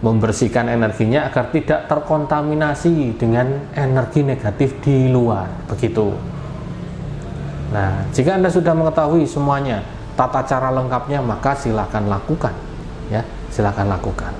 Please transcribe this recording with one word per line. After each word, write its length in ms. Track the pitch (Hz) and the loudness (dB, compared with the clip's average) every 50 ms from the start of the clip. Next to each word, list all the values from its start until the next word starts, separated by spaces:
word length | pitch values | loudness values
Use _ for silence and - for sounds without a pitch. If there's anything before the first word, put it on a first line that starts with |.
| - | 2
membersihkan 640 | 113 110 110 107 110 107 - 135 110 - 127 117 120 | 4 4 4 4 2 2 2 0 2 2 2 0 2
energinya 560 | 120 117 113 107 - - 113 110 120 147 143 | 2 2 2 0 0 0 2 2 2 2 0
agar 240 | - - 131 120 - | 0 0 0 -2 0
tidak 400 | - 160 151 - 151 - - - | 0 -2 0 2 0 0 0 0
terkontaminasi 1300 | 156 147 147 - 156 156 151 143 156 151 147 151 151 151 156 151 143 - - 170 170 156 143 120 113 - | -2 -2 0 0 0 0 0 0 0 0 0 0 0 0 0 0 -2 0 2 2 2 4 2 0 0 0
dengan 560 | - 113 113 120 127 131 135 143 143 - - | 2 2 4 2 2 0 0 -4 -6 -6 -4
energi 480 | - 143 131 131 131 127 - - 151 | -2 0 2 2 2 0 2 2 2
negatif 560 | 143 139 131 120 113 104 98 - 139 135 135 - - | 2 2 0 0 -2 -4 0 2 0 0 0 0 0
di 240 | 143 139 131 131 127 | 2 4 4 4 4
luar, 400 | 127 127 120 113 107 98 92 90 - - - | 4 4 4 4 2 0 -2 -4 -6 -8 -6
begitu. 480 | - - - - 110 - 107 107 101 98 95 - - - - - - - - - - - - - - - - - - - - - - - - - - - - - - | -6 -4 -2 -2 0 2 2 2 2 0 -2 -6 -8 -8 -8 -8 -10 -10 -10 -10 -10 -10 -10 -10 -10 -10 -8 -8 -8 -8 -8 -8 -8 -8 -8 -8 -8 -6 -6 -6 -4
Nah, 360 | - 104 98 95 95 98 95 - - | -2 0 0 0 0 -2 -2 -2 0
jika 240 | - 127 156 190 190 | 2 2 2 4 4
Anda 120 | 185 185 | 4 4
sudah 240 | 170 180 170 175 165 | 4 4 4 4 4
mengetahui 520 | 160 160 160 156 - 156 147 156 170 156 135 | 4 2 2 4 2 2 4 4 4 4 2
semuanya, 560 | - 147 143 139 139 139 139 139 120 98 92 - - - - - - | 0 0 2 2 2 2 2 0 -2 -2 -4 -6 -10 -10 -12 -10 0
tata 320 | - 127 127 - 135 127 | 0 0 2 2 0 0
cara 240 | - 139 131 131 131 | 2 0 0 0 0
lengkapnya, 500 | 131 131 127 127 127 123 123 139 143 143 131 | 0 0 0 0 -2 -2 -2 -2 -2 -2 0
maka 320 | 120 107 98 - 135 139 131 | -2 -2 0 0 -2 -2 0
silakan 480 | - 120 113 107 101 95 - 110 104 | -2 0 0 0 -2 -2 -2 -2 0
lakukan, 480 | 104 101 98 - - 151 160 - 120 90 85 - - - - - - - - - - | 0 -2 -2 -2 -2 -4 -2 -2 -4 -4 -4 -10 -12 -12 -12 -12 -12 -12 -10 -8 -4
ya, 160 | 104 107 113 - - - - - | -4 -4 -4 -4 -8 -10 -10 -8
silakan 400 | - - 107 101 101 104 98 101 | -2 0 0 0 0 0 0 0
lakukan. 440 | 98 87 - 101 92 - - 87 95 101 | 0 -2 -2 -4 -4 -4 -6 -6 -8 -8